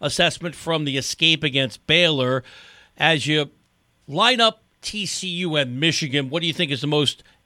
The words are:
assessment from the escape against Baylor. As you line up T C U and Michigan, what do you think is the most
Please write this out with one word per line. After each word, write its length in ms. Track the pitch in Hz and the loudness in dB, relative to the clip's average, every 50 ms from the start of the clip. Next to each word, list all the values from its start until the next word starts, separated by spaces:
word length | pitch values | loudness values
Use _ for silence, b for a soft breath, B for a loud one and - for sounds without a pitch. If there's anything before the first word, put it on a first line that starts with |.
assessment 540 | 160 143 - - 180 165 - - 165 175 143 | -6 -4 0 2 0 0 0 -4 -8 -10 -10
from 280 | - - 165 165 156 151 | -8 -4 -2 -2 0 0
the 140 | 139 131 | -2 -2
escape 460 | 135 123 - - - 160 160 160 147 151 | -2 -2 -4 -2 2 2 2 4 2 0
against 440 | 147 127 139 135 117 - - _ | 0 0 0 0 -2 -4 -10 _
Baylor. 560 | - 151 170 175 165 156 131 127 127 131 131 B B B B B B B B B B B | 2 4 4 4 4 2 2 0 0 0 -2 B B B B B B B B B B B
As 300 | - 151 160 165 147 110 | 0 2 2 2 2 0
you 220 | 143 151 151 143 147 _ _ _ _ _ _ _ _ _ _ _ | 0 0 0 0 -2 _ _ _ _ _ _ _ _ _ _ _
line 340 | - 139 175 214 240 254 233 | -6 -2 2 2 2 4 4
up 220 | 233 220 220 - _ _ _ _ | 2 2 2 -2 _ _ _ _
T 240 | - - - 214 196 | -14 -10 -8 -8 -8
C 220 | 165 - - 185 | -6 -6 -8 -6
U 280 | 185 175 175 185 170 156 | -6 -6 -4 -4 0 0
and 240 | 147 139 123 120 131 | 0 0 -2 -2 0
Michigan, 500 | 151 165 - - 165 143 127 143 143 127 | 0 0 0 0 -2 -2 -2 -2 -2 -2
what 120 | 143 170 | -4 -2
do 60 | 165 | -2
you 60 | 165 151 | -2 -2
think 160 | - 175 135 | -2 -2 -2
is 120 | 143 120 | -2 -4
the 60 | - | -2
most 360 | 147 151 151 147 - - - b b b b b | 0 2 2 2 0 -2 -6 b b b b b